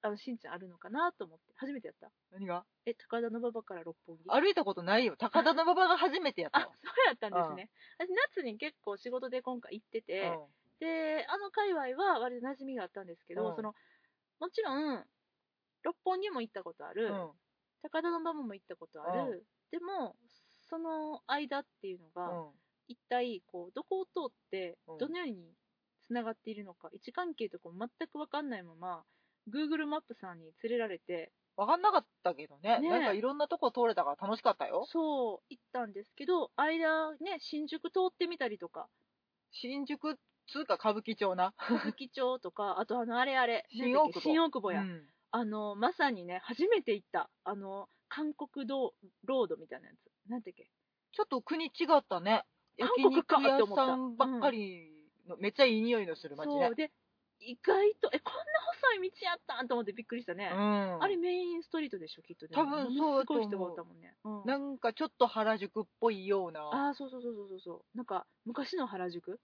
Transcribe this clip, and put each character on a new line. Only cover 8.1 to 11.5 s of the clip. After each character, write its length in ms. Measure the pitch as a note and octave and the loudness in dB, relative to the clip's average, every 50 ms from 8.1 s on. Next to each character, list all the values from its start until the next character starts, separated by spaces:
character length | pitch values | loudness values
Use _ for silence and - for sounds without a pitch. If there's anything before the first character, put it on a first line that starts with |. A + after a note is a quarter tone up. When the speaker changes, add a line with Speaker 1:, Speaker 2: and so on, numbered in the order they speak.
| F4+ G#4+ C#5 C#5+ _ | 2 2 2 2 _
Speaker 1:
夏 80 | G4+ D4+ | -4 -4
に 140 | B3 G#3 A3 | -4 -4 -4
結 180 | C#4+ D#4 - _ | -6 -8 -8 _
構 160 | _ G#3 G3+ | _ -8 -8
仕 140 | G3 - B3 | -6 -6 -6
事 180 | B3 B3+ B3+ B3+ | -4 -4 -4 -2
で 140 | B3 B3+ B3 | -4 -4 -4
今 180 | B3+ B3+ B3 | -4 -8 -8
回 140 | A#3+ - - | -8 -10 -12
行 80 | A3 _ | -12 _
っ 40 | |
て 140 | _ - A3+ | _ -8 -8
て、 280 | - - - F#3+ G3 F3 | -6 -4 -4 -2 -2 -2
Speaker 2:
う 160 | E3+ D#3+ D3+ | -4 -4 -8
ん。 20 | C#3+ _ _ _ _ _ _ | -14 _ _ _ _ _ _
Speaker 1:
で、 480 | D#4+ E4 E4 D#4+ D#4+ D#4 D#4 D#4 - - | -6 -4 -2 -2 -2 -2 -2 -2 -2 -4
あ 80 | D#4 | -4
の 140 | G4+ G4+ G4 | -4 -6 -4